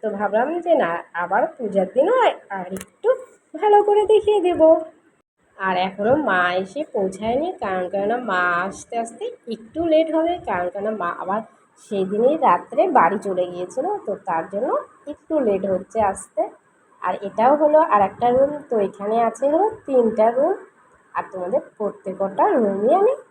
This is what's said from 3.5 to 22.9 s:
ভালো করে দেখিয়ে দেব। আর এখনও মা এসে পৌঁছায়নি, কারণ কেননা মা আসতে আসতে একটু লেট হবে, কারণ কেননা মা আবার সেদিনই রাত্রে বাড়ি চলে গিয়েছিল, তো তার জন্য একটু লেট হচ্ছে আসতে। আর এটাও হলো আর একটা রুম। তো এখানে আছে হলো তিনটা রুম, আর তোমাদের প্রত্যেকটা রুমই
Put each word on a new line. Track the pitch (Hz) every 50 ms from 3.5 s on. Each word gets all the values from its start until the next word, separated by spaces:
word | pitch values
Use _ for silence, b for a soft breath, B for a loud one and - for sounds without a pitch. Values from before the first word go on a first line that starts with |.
| -
ভালো | 311 359 427 415 415 415 415
করে | 415 415 427 381 440
দেখিয়ে | 415 - 403 427 415 339
দেব। | 359 349 285 320 320 330 339 320 - - _ _ _ _ _ _ _ _ _ _ _ _ -
আর | 196 190 185 180 185
এখনও | 190 190 - 202 220 262 311 302 226
মা | 190 180 180 180 180 185 196
এসে | 190 - 277 311 - _
পৌঁছায়নি, | 226 196 190 190 190 208 220 240 269 311 359 359 - 247
কারণ | 202 190 185 180 175 190
কেননা | 196 196 208 226 247 247 220
মা | 190 180 180 180 175 175 180
আসতে | 196 196 - - _ - 233 233
আসতে | 233 - - 403 480 480 - _ 247 226
একটু | 220 - - - 311 339 339 311
লেট | 311 320 320 311
হবে, | 320 320 330 349 349 - 254
কারণ | 202 180 180 180 180
কেননা | 202 196 214 220 214 175
মা | 170 - - -
আবার | 180 190 220 226 - _ _ _ _ _ _ -
সেদিনই | - 220 196 190 185 202 208 233 254 302 320 -
রাত্রে | 220 175 180 - - - 262 339 381 294
বাড়ি | 226 175 170 196 214 -
চলে | 202 190 185 180 175 180
গিয়েছিল, | 175 180 180 - 254 269 359 415 392 -
তো | - 196 185 -
তার | - 170 160 170 - 190
জন্য | 202 233 302 440 587 587 - _ _ _ 285 294
একটু | _ _ _ 320 302 262
লেট | 220 196 190 190 196 190
হচ্ছে | 185 185 _ - 226 214 196
আসতে। | 196 - - _ _ - 339 - - _ _ _ _ _ _ _ _ _ -
আর | 180 185 - - 196
এটাও | - - 220 254 294 294 311
হলো | 294 302 311 320 330 -
আর | 208 202 -
একটা | - - 233 240 247
রুম। | 254 277 285 294 294 277 -
তো | 247 220 202
এখানে | 196 - - 202 208 220 233 233 226
আছে | 226 233 247 277 294
হলো | 330 392 440 440 - _
তিনটা | - 269 254 233 220 - - 220 226 233
রুম, | 254 277 330 392 - - - _ _ _ _ _ _ _ _ _
আর | 175 180 - -
তোমাদের | 185 180 180 208 294 - - _
প্রত্যেকটা | _ 214 202 - - _ 196 185 - 196 190 190 - 302 415 392
রুমই | 277 226 247 - 190 202 240